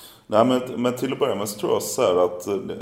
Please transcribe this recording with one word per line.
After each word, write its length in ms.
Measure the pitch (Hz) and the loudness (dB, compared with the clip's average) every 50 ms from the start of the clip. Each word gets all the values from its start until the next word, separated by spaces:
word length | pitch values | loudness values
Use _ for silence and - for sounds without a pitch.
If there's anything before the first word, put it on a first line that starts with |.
| - - - - _ | -16 -20 -20 -20 _
Nej, 180 | _ 107 107 117 | _ 4 4 4
men, 140 | 127 127 127 123 - 120 | 6 4 0 -2 -4 -6
men 160 | - 120 123 120 | -2 -2 -2 -2
till 160 | 123 135 127 143 | -2 -4 -4 -2
att 60 | 135 | 0
börja 160 | 147 131 107 | 0 0 0
med 140 | 98 117 117 | -2 -4 -6
så 120 | - - | -6 -6
tror 120 | - - 120 | -2 0 0
jag 100 | 101 - | 0 -2
så 200 | - - - 127 | -4 -2 2 2
här 220 | 104 90 87 90 | 4 4 4 4
att, 220 | 87 - - - | 2 0 -4 -6
eh, 80 | 101 101 | -4 -4
det, 220 | 95 - - - - | -4 -4 -8 -10 -10